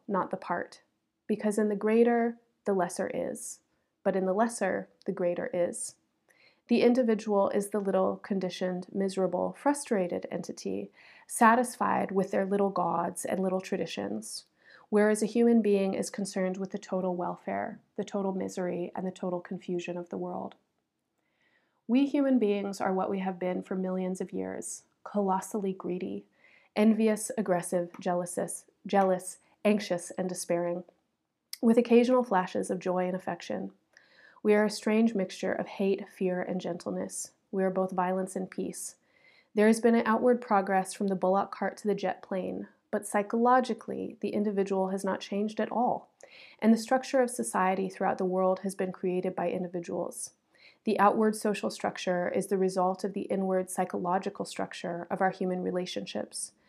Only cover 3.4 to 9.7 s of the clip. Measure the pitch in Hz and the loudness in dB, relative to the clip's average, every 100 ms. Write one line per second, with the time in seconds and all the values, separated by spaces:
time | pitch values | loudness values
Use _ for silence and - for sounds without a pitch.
3.4 | - - _ _ _ _ 202 185 185 190 | -10 -16 _ _ _ _ 0 2 2 2
4.4 | 233 - 190 196 190 _ - 190 175 175 | 0 0 -2 -2 -4 _ -6 -2 0 0
5.4 | - 180 175 - - - _ _ _ _ | -2 -2 -2 -2 -10 -14 _ _ _ _
6.4 | _ _ - 233 240 247 233 214 214 202 | _ _ 0 4 6 6 4 2 2 2
7.4 | 196 202 202 214 196 190 190 196 - 196 | 2 0 -2 -2 0 2 2 -2 -4 -4
8.4 | 185 - 185 180 180 - 190 190 185 180 | -4 -4 -4 -4 -6 -4 -2 0 0 0
9.4 | 185 185 277 | -2 0 0